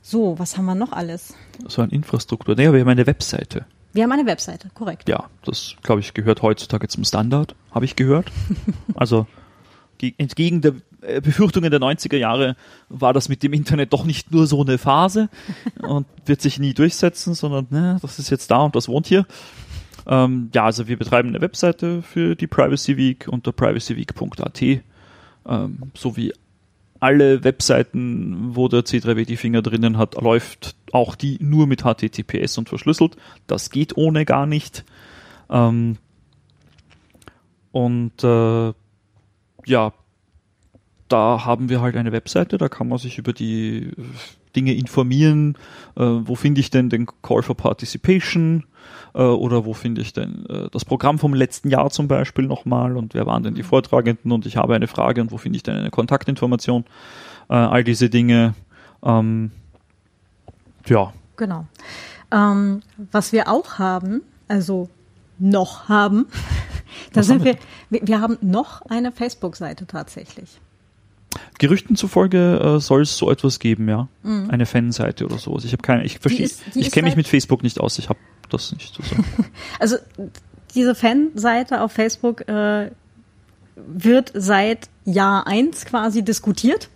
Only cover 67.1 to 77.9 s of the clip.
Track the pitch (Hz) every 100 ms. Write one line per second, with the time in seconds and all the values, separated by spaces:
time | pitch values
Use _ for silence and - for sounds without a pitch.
67.1 | 220 202 262 254 233 - - - 220 208
68.1 | 220 226 233 190 196 294 - - 233 247
69.1 | - 247 - 185 - 160 160 185 160 151
70.1 | - - - 185 _ _ _ _ _ _
71.1 | _ _ - - _ 143 185 - 220 196
72.1 | 180 190 180 175 175 151 151 143 139 147
73.1 | - - 139 139 - 117 110 110 107 127
74.1 | _ 202 214 196 123 117 120 120 120 -
75.1 | - - 117 - - 117 123 - 120 -
76.1 | - 139 120 - - - 254 - - 165
77.1 | 160 147 139 - 131 120 - 110